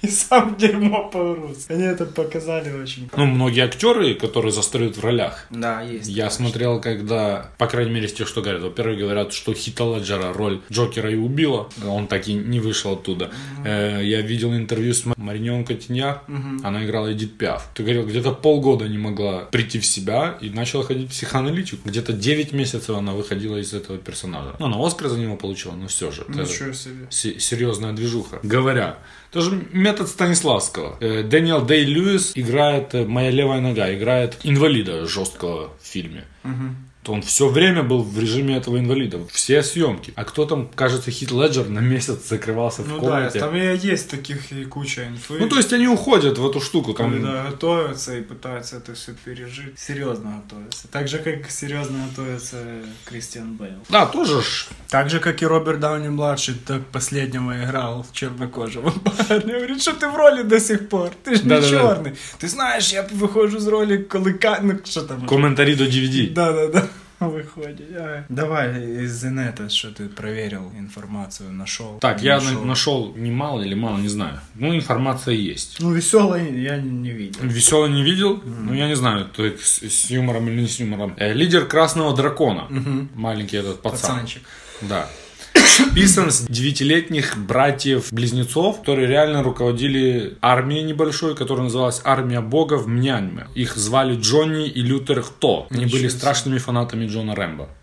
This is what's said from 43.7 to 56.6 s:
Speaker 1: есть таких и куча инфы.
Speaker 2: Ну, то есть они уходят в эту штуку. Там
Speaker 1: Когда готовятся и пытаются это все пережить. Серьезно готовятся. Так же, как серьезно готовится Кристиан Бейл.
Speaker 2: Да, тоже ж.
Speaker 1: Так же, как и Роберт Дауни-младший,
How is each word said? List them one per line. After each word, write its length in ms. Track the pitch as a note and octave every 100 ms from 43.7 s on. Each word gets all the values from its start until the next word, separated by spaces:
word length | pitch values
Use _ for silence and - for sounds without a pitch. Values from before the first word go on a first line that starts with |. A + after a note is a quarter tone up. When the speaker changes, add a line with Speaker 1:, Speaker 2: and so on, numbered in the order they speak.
| F#3 G3
Speaker 1:
есть 160 | F3 -
таких 400 | C#3+ C#3 C#3 -
и 120 | C3+
куча 380 | C3 C#3+ C#3 - A#2+
инфы. 260 | A#2+ - D3+
Speaker 2:
Ну, 80 | A3
то 80 | C#4
есть 160 | -
они 120 | B3 B3
уходят 520 | A#3+ - A3 C#3+ A#2
в 80 | C3+
эту 120 | C#3
штуку. 320 | - - A#2+
Там 180 | G#2 A#2
Speaker 1:
Когда 320 | - C3+ C3+ C3+
готовятся 640 | C#3 E3 E3+ D3+ C3 - B2
и 60 |
пытаются 540 | A2 A#2+ C3 B2 A#2 B2
это 140 | A#2
все 180 | A#2 - A#2+
пережить. 540 | - B2+ B2 B2+ C#3+ C3+
Серьезно 520 | - C#3 C#3 A2+ G#2+ G#2
готовятся. 460 | G2+ G#2+ G#2+ - -
Так 200 | C#3+ C#3+
же, 100 | D3+
как 320 | D#3+ D3 C#3
серьезно 480 | - C#3+ D3 C3+ C3+ C3
готовится 480 | C3 C3+ B2 A#2 B2 A#2+ A#2 A2+ A2
Кристиан 520 | - A#2+ A2 A#2+ A2+ A2
Бейл. 220 | G2+ F#2+ -
Speaker 2:
Да, 160 | G#3 D#3
тоже 340 | C#4+ D4 C#3+
ж. 280 | A2+ - - - -
Speaker 1:
Так 220 | C3+ C#3+
же, 80 | E3
как 220 | E3 D#3+
и 40 | D#3+
Роберт 340 | D#3+ D#3+ D3+
Дауни-младший, 760 | D3+ D3+ D3+ D3 D3 C3+ - A#2+